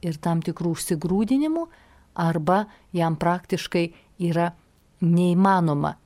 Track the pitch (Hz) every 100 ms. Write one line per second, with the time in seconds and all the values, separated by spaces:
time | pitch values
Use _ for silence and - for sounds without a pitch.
0 | 175 151 170 165 165 160 170 165 - 170
1 | 170 190 214 269 302 320 330 - _ _
2 | _ - 170 165 156 185 208 - _ 180
3 | 165 156 165 180 - 175 - 180 170 -
4 | _ _ 175 165 170 170 _ _ _ _
5 | 170 170 180 175 196 190 165 147 147 160